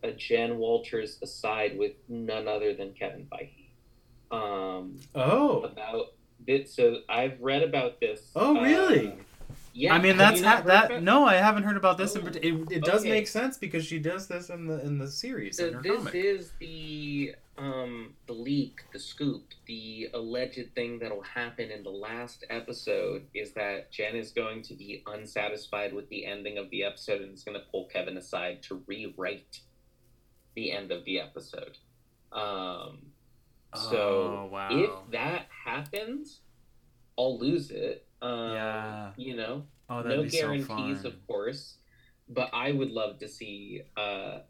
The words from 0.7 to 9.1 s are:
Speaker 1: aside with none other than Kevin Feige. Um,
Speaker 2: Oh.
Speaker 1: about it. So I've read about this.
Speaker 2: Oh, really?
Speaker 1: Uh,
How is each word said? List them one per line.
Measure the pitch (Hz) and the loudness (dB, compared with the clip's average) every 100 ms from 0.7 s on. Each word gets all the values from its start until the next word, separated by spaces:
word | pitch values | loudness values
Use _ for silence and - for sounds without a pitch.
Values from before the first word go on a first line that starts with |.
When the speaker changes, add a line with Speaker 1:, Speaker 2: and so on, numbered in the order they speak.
| 117 - 113 107 - | 2 2 -4 -4 -8
Speaker 1:
aside | 98 - 107 110 104 95 | -12 -4 -2 0 0 0
with | 104 - - | -2 -4 -10
none | 117 113 110 107 | -6 -4 -2 -2
other | 104 107 | 0 0
than | 95 98 | -2 -6
Kevin | - 95 - - | -6 -8 -8 -12
Feige. | - - - - _ _ _ _ - - | -12 -12 -18 -20 _ _ _ _ -20 -8
Um, | 113 104 98 95 92 92 - - 143 | -4 -2 -2 -4 -6 -8 -12 -6 0
Speaker 2:
Oh. | 131 240 285 156 | 4 6 6 4
Speaker 1:
about | - - 110 113 - - _ - 120 | 0 -6 -6 -4 -4 -10 _ -6 2
it. | 139 139 | 2 2
So | - 120 117 - | 4 4 4 0
I've | 113 131 127 | 0 0 0
read | 127 139 | 0 4
about | 160 - 123 - | 4 2 0 0
this. | 113 107 - 160 | -2 -2 -4 2
Speaker 2:
Oh, | 262 277 | 6 6
really? | 262 349 381 175 | 6 6 8 6
Speaker 1:
Uh, | 104 | 4